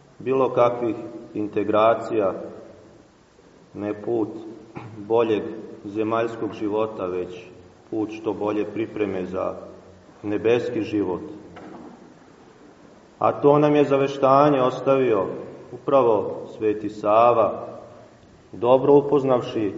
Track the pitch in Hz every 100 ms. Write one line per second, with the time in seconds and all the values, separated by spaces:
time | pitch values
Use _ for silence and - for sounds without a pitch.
0 | - - 107 135 123 123 120 120 120 104
1 | - - - 110 104 107 101 107 110 117
2 | - 113 98 87 - - - - - -
3 | _ _ _ _ - - _ 98 101 104
4 | - 120 107 - - - - - - 107
5 | 101 113 113 104 82 - - - 104 101
6 | 110 113 117 113 110 90 107 104 110 107
7 | 92 90 90 - - - - - - 113
8 | 104 - 117 92 104 107 98 104 113 107
9 | 101 90 92 92 92 - - - - -
10 | - - 104 104 107 120 117 117 101 104
11 | 92 87 - - - - - - - -
12 | - - - - - - - - - -
13 | - - 110 113 143 147 147 147 139 139
14 | 139 - 135 135 147 139 127 123 - 135
15 | 127 107 90 - - - - 120 - 139
16 | 120 104 92 - - - 107 104 104 -
17 | 104 107 120 117 101 - - - - -
18 | - - - - - - 117 131 143 143
19 | 143 147 135 123 - 117 104